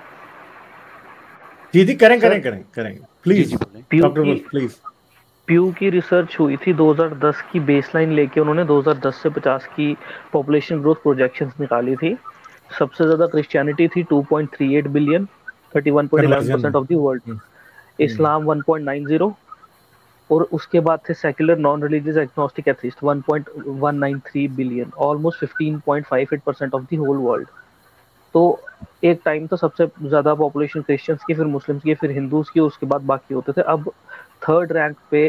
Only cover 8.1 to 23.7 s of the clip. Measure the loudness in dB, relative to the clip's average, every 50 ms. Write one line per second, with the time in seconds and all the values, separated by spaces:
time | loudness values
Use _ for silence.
8.1 | 2 2 0 2 2 0 0 2 0 0 2 2 2 2 4 2 0 0 -2 -4
9.1 | -6 -2 -4 -4 -4 -2 -2 -2 -2 -2 -4 -10 -6 -4 -4 -4 -4 -6 -10 -16
10.1 | -18 -20 -16 -4 -2 -2 0 2 2 0 0 0 -4 -2 2 2 0 2 2 0
11.1 | 2 2 0 0 0 -4 -6 -6 -6 -8 -4 -2 -2 -2 0 -2 -2 -2 -2 -4
12.1 | -4 -4 -8 -16 -20 -20 -20 -20 -20 -20 _ _ -4 -2 -2 -2 0 0 2 2
13.1 | 4 4 2 2 2 -2 -2 0 -2 0 0 0 0 2 0 2 2 -2 -2 2
14.1 | 2 0 2 2 0 0 0 -4 -4 -2 0 2 2 2 0 0 0 0 2 2
15.1 | 2 0 0 -2 -8 _ _ -20 -20 _ _ _ -4 -2 0 2 2 2 2 2
16.1 | 2 4 4 4 4 2 2 0 -2 0 0 0 0 0 0 0 0 0 0 0
17.1 | -2 -2 -6 -10 -14 -14 -14 _ _ _ _ -20 _ -20 _ _ _ -2 -2 -2
18.1 | 0 0 0 2 2 0 0 0 -2 -2 0 0 -2 -2 -2 -4 -6 -6 -4 -2
19.1 | 0 0 0 0 -2 -6 _ _ -20 -20 -20 _ _ _ _ _ _ _ _ _
20.1 | _ _ _ _ 0 0 2 0 -2 -6 -6 0 0 2 2 2 0 -2 -2 -8
21.1 | -8 -4 -4 -4 -2 0 2 2 2 2 2 0 0 0 -2 -2 -2 -2 -2 -2
22.1 | 0 0 -2 -2 -2 -4 -4 -4 -4 -4 -2 -2 -2 -2 -4 -10 -10 -4 -2 -2
23.1 | -2 -2 -2 -2 -2 -2 -2 -6 -12 -14 -12 -10